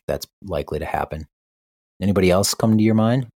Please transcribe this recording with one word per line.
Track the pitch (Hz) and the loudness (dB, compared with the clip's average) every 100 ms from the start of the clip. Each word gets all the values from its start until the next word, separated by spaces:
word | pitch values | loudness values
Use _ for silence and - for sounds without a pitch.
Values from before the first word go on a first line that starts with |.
| - | -8
that's | 71 - _ | -8 -8 _
likely | - 73 73 76 | -8 -6 -4 -6
to | 78 | -4
happen. | 76 71 78 78 _ _ _ _ _ _ - | -6 -6 -8 -14 _ _ _ _ _ _ -4
Anybody | 95 98 92 | 0 2 4
else | 90 101 | 2 0
come | - 113 110 | 0 2 4
to | |
your | 110 110 | 4 2
mind? | 110 131 123 | 2 0 -4